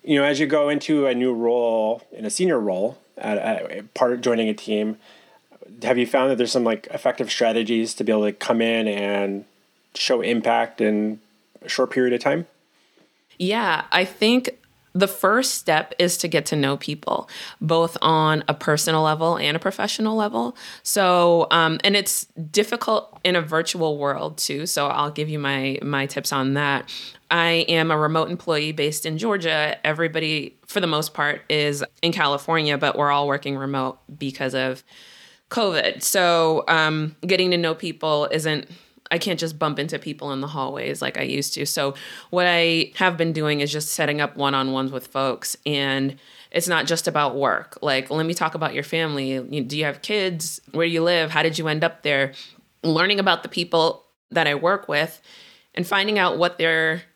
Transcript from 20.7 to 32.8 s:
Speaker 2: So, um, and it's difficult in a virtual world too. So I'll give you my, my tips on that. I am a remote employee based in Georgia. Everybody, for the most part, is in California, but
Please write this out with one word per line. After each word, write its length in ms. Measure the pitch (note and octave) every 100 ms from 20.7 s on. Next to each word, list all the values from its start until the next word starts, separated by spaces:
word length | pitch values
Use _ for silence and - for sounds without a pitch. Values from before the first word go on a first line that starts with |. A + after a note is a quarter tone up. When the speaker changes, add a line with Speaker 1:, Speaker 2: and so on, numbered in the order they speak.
| -
Speaker 2:
So, 640 | - G#3 F#3 F3+ F3 E3+ D#3+
um, 300 | E3 D#3+ D#3+
and 140 | G3+ G3+
it's 300 | G3 - -
difficult 920 | - D#3 G3+ G#3+ A#3 - G#3+ - -
in 100 | F3+
a 60 | F3+
virtual 560 | D#3 D#3+ E3 F3+ D#3+ D3
world 400 | C#3+ C#3 D#3 D#3
too. 300 | - C#3+ D#3+
So 220 | - C#3+
I'll 220 | C#3 D3
give 200 | D3+ D3+
you 80 | D3+
my, 400 | C#3 C#3 C3+ C3+
my 240 | C#3 C#3
tips 260 | C3+ - -
on 220 | C#3 C3+
that. 380 | C#3 C#3+ C#3 - - - - _
I 340 | E3+ E3+ E3 -
am 200 | E3 D#3+
a 60 | D3+
remote 340 | D3+ D#3+ D#3+
employee 420 | F3 - D#3 D3+
based 340 | D#3 D3 D3+ D#3+
in 100 | D#3+
Georgia. 640 | A3+ G3+ E3 D#3 D3+ -
Everybody, 760 | D3+ D#3 E3 D#3 D#3 D#3 C3+ _ -
for 140 | G3+
the 60 | F3
most 280 | D3+ D3+
part, 260 | - D3 D3 -
is 340 | D3+ D3 C#3+ - _
in 100 | E3+
California, 640 | D#3+ D3 C#3+ - E3 D3+
but 180 | C#3+